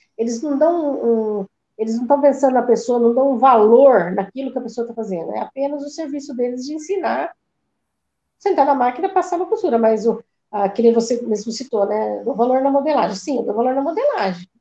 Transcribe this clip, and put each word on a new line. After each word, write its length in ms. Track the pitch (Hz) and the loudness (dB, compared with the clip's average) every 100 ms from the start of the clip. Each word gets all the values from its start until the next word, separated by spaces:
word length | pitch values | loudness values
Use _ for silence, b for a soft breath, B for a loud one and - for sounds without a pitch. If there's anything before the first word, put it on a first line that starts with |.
| B - | B -6
eles 240 | 233 233 | -4 -4
não 160 | 302 277 | -4 0
dão 360 | 311 349 294 | 2 2 -2
um, 520 | 269 233 226 214 208 196 _ _ - | -2 0 0 0 -4 -8 _ _ -8
eles 200 | 220 226 | -6 -4
não 100 | 247 | 0
tão 120 | 285 | 4
pensando 340 | 285 277 269 | 4 4 2
na 100 | 254 | 2
pessoa, 360 | 233 226 - 240 | 2 0 2 2
não 140 | 233 | 2
dão 200 | 240 277 | 4 2
um 40 | 247 | 4
valor 760 | 269 233 214 240 277 233 175 | 6 6 8 8 8 6 2
naquilo 400 | 196 190 254 269 | -4 -6 -6 -8
que 60 | 254 | -6
a 40 | |
pessoa 260 | 226 240 233 | -8 -8 -8
tá 60 | |
fazendo. 380 | 226 208 175 170 | -8 -6 -6 -6
É 60 | 214 | -8
apenas 440 | - 269 277 285 | -8 -6 -6 -6
o 60 | 285 | -10
serviço 460 | - 302 285 277 247 | -10 -8 -8 -8 -4
deles 300 | 247 247 262 | -4 -4 -8
de 80 | |
ensinar, 580 | 311 311 392 330 240 302 - _ _ _ _ _ _ _ _ _ _ | -10 -6 -4 -2 -4 -6 -10 _ _ _ _ _ _ _ _ _ _
sentar 260 | 403 339 285 | -2 2 2
na 100 | 269 | 2
máquina 320 | 247 247 370 | 0 -2 -2
e 40 | |
passar 240 | 370 339 349 | -2 -2 -4
uma 100 | 349 | -4
costura. 320 | 415 349 233 | -2 0 2
Mas, 280 | 226 220 226 | 2 2 0
o, 160 | 233 - _ _ | -4 -8 _ _
ah, 160 | 208 196 | -4 -4
que 140 | 220 | 2
nem 120 | 233 | 2
você 280 | 233 226 240 | 2 0 -4
mesmo 300 | 233 208 220 | -4 -6 -6
citou, 340 | 226 247 214 196 | -10 -4 -2 0
né, 380 | 214 214 208 | -2 -4 -4
do 100 | 208 | -4
valor 280 | 220 247 262 | -2 0 2
na 100 | 269 | 2
modelagem. 440 | 277 294 277 208 196 | 0 0 0 0 -4
Sim, 220 | - 247 | -4 -4
eu 60 | |
dou 100 | - | -2
valor 220 | 208 254 269 | -2 0 0
na 60 | |
modelagem, 680 | 277 339 571 539 196 175 180 _ | -2 0 0 0 -4 -6 -12 _